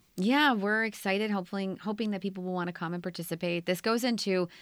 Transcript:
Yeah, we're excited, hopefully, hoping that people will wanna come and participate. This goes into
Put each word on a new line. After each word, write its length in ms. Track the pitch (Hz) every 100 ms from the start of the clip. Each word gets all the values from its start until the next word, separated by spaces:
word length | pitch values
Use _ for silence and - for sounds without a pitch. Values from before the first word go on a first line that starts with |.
| - -
Yeah, 360 | 196 277 294
we're 320 | 220 202 220
excited, 460 | 226 - 196 196 214
hopefully, 460 | 202 180 196 190 180
hoping 280 | 208 214 214
that 100 | 196
people 220 | 196 190
will 100 | 180
wanna 200 | 180 175
come 220 | 175 165
and 80 | 175
participate. 640 | 180 175 165 165 175 170 170
This 140 | 180
goes 220 | 220 233
into 460 | 240 233 196 185 175 -